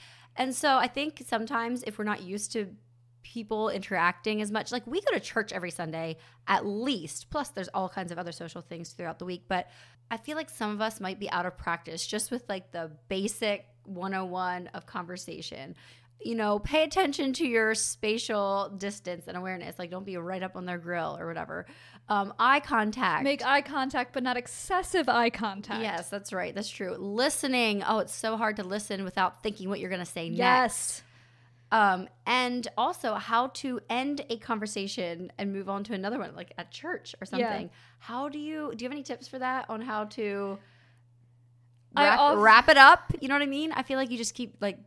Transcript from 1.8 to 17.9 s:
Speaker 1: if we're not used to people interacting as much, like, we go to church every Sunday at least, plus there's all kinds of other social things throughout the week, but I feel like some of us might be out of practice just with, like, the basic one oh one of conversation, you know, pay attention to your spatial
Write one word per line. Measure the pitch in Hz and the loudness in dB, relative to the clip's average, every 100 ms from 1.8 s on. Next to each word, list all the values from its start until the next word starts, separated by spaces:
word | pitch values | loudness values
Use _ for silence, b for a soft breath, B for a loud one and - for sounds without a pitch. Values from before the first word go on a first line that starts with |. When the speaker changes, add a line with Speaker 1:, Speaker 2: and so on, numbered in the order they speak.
Speaker 1:
if | 233 214 | -6 -4
we're | 208 | -4
not | 208 | -4
used | 180 202 - | -4 -6 -4
to | 226 196 - _ _ _ _ | -4 -6 -10 _ _ _ _
people | - 233 214 214 220 | -14 -10 -4 -2 0
interacting | 196 202 185 170 - 220 214 | -2 -4 2 2 2 -2 -2
as | 208 | -2
much, | 214 - | -4 -4
like, | 247 233 | -6 -4
we | 339 | -2
go | 539 | 0
to | 339 | 0
church | - 226 208 | -2 -4 -4
every | 190 175 | -4 -8
Sunday | - 160 165 165 160 b b - | -6 -6 -6 -6 -8 b b 0
at | 196 208 | 0 0
least, | 202 262 214 135 - - | -4 -2 -2 -4 -12 -8
plus | 302 277 | -6 -6
there's | 196 180 | -8 -6
all | 196 185 | -4 -4
kinds | 196 175 | -6 -8
of | 170 | -8
other | 175 | -10
social | 165 170 175 | -10 -12 -14
things | - 170 170 | -14 -14 -14
throughout | - 170 165 | -10 -10 -8
the | 180 | -8
week, | 180 - | -8 -4
but | 185 - B B B - | -4 -4 B B B -10
I | 226 | -10
feel | 294 302 | -6 -8
like | 311 | -8
some | - 208 | -6 -4
of | 208 | -2
us | 220 214 | -4 -4
might | 190 196 | -8 -6
be | 208 | -4
out | 175 180 | -2 -4
of | 180 | -6
practice | - 170 - 165 - | -6 -6 -6 -10 -4
just | 208 - | -4 -4
with, | 226 - | -6 -6
like, | 190 - | -8 -8
the | 170 160 151 - | -10 -10 -10 -6
basic | 190 208 - 214 202 - _ | -4 -4 -2 -2 -2 -6 _
one | - 180 190 | -14 -8 -4
oh | 190 185 | -4 -4
one | 180 180 180 175 | -4 -4 -4 -8
of | - - | -12 -10
conversation, | 202 175 180 - 160 160 - 135 - B B B - | -10 -8 -10 -12 -12 -12 -12 -14 -16 B B B -12
you | 226 226 | -6 -2
know, | 208 208 | 0 0
pay | 208 311 | 2 2
attention | 311 - 285 277 269 | 4 2 2 2 -2
to | 254 285 | 0 2
your | 226 220 220 | 4 4 2
spatial | - | -2